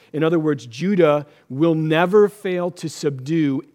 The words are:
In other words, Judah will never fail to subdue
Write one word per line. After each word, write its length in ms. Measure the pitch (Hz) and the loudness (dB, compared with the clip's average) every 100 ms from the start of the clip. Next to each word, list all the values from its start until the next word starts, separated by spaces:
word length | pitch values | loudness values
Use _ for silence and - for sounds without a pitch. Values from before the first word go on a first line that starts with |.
| _ | _
In 120 | 151 | -4
other 160 | 160 170 | 0 0
words, 260 | 156 147 123 | 0 -4 -8
Judah 600 | 117 175 196 160 147 143 _ - | -8 -2 4 4 2 -2 _ -12
will 280 | 131 165 160 | -2 0 0
never 520 | 156 156 180 208 208 | 0 2 4 4 4
fail 440 | - 196 180 175 | 0 -6 -4 -6
to 180 | 175 160 | -6 -12
subdue 720 | - 156 135 131 165 147 135 - | -6 -6 -4 -4 -2 0 -2 -6